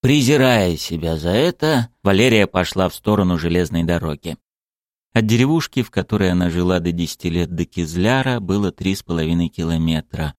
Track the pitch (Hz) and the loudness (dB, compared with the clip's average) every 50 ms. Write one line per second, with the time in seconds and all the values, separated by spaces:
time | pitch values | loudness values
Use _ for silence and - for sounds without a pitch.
0 | - 127 139 151 131 117 147 143 131 127 123 113 98 90 85 73 - - 85 82 | 2 4 2 4 4 4 4 4 4 4 4 4 4 2 0 -2 -4 -8 -6 -4
1 | 78 82 80 78 76 85 92 110 143 175 175 _ - 156 156 127 117 117 _ _ | -4 -4 -4 -2 -2 0 0 2 2 0 -2 _ -2 0 0 0 0 -2 _ _
2 | _ 101 98 95 113 127 113 110 101 - _ 92 92 - - 95 92 87 - - | _ 0 2 4 4 4 4 4 2 2 _ -2 -2 -2 -2 -2 -2 -2 -2 -4
3 | _ - 107 104 98 90 87 82 78 85 85 90 90 76 - 85 85 82 87 85 | _ 0 2 2 2 2 0 0 0 0 0 0 0 0 -2 -2 -2 0 -2 -2
4 | 82 82 73 71 _ 82 80 - _ _ _ _ _ _ _ _ _ _ _ _ | -2 -4 -8 -8 _ -12 -12 -12 _ _ _ _ _ _ _ _ _ _ _ _
5 | _ _ _ 117 110 107 110 117 123 139 156 165 151 - - 131 117 - _ - | _ _ _ 0 2 2 2 2 2 2 2 0 -2 -2 -4 -4 -4 -2 _ -6
6 | 92 _ - 104 98 92 90 90 90 87 82 87 90 90 92 90 82 87 85 85 | -4 _ 0 0 2 2 2 2 0 0 0 0 0 0 0 0 0 -2 -2 -2
7 | 87 127 - _ - 90 82 87 87 78 87 82 87 - _ - 87 78 82 90 | -4 -6 -6 _ -6 -4 -2 -2 -2 -2 -2 -6 -6 -6 _ -6 -6 -4 -2 0
8 | 92 110 127 135 131 - 123 120 101 87 95 104 104 92 - - 92 95 95 - | 0 2 2 0 0 -2 -2 -4 -2 -2 -2 0 0 -2 -4 -4 -4 -4 -4 -4
9 | - - 85 82 80 80 85 85 85 78 _ - 85 82 82 80 80 82 80 78 | -6 -6 -4 -2 0 0 0 0 0 -2 _ -6 -4 -2 0 0 0 0 0 -2
10 | 76 _ - - 78 76 - | -4 _ -8 -6 -6 -6 -8